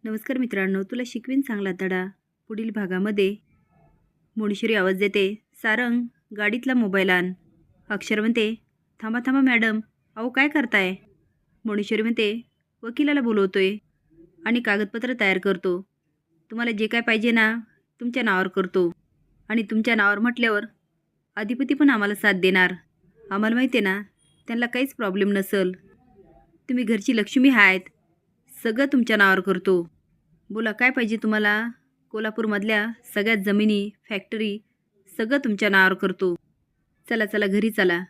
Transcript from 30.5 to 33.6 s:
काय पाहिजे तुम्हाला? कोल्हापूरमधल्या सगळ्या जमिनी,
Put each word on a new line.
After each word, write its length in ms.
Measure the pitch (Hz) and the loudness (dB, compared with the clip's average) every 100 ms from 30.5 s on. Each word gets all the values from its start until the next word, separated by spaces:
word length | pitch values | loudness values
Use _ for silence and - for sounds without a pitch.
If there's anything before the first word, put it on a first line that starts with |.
| 208 226 | -6 -4
काय 180 | 208 247 | 0 0
पाहिजे 280 | 262 226 226 | 0 -2 -2
तुम्हाला? 500 | 214 214 214 208 233 233 _ _ _ | 0 0 2 0 -2 -10 _ _ _
कोल्हापूरमधल्या 760 | 214 220 220 220 202 208 214 220 226 - | -8 -6 -4 -2 -2 0 -2 -2 -8 -8
सगळ्या 220 | - 208 220 | -4 0 0
जमिनी, 540 | 196 202 | 2 2